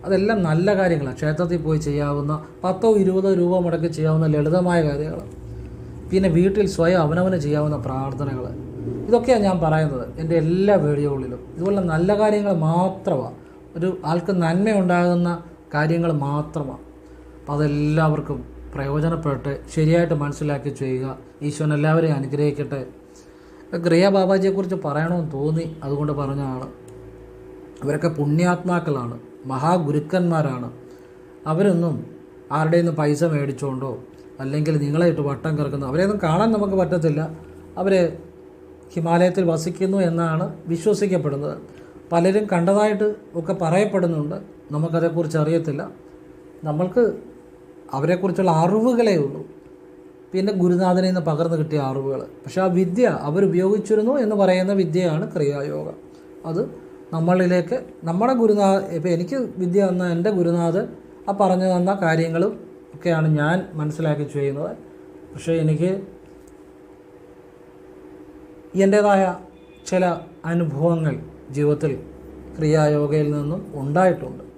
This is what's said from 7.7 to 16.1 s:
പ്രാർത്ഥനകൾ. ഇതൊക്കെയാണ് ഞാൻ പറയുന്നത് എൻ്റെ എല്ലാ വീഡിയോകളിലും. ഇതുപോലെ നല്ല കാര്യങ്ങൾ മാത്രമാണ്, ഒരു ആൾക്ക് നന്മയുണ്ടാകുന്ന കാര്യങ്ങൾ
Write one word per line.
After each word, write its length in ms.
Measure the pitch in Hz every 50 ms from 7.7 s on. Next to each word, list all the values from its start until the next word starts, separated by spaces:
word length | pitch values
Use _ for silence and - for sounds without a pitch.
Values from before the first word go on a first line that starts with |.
| 151 135 117
പ്രാർത്ഥനകൾ. 600 | 131 131 131 135 135 135 131 143 139 - 127 123 - - - - - - - - - - - - -
ഇതൊക്കെയാണ് 360 | 233 240 233 269 247 220 202 196
ഞാൻ 100 | 185 170 165
പറയുന്നത് 420 | 156 156 156 156 147 135 123 117 - - -
എൻ്റെ 140 | 160 160 170 165 151
എല്ലാ 300 | 160 175 185 196 202 208 180 147
വീഡിയോകളിലും. 560 | 147 147 139 147 143 139 135 127 123 123 - - - -
ഇതുപോലെ 260 | 151 170 196 202 196 180 170
നല്ല 260 | 160 160 170 190 208 202
കാര്യങ്ങൾ 320 | 214 214 208 208 202 202 185 165 156 156
മാത്രമാണ്, 680 | 165 180 185 185 - - - 202 165 131 120 107 - - - - - - - - -
ഒരു 140 | 175 170 190 180 - - 151
ആൾക്ക് 220 | 165 175 170 - 196 180 170
നന്മയുണ്ടാകുന്ന 880 | 160 170 185 202 220 214 196 180 175 175 175 175 180 175 175 175 175 170 165 - - - - - - -
കാര്യങ്ങൾ 360 | 147 151 156 165 170 170 165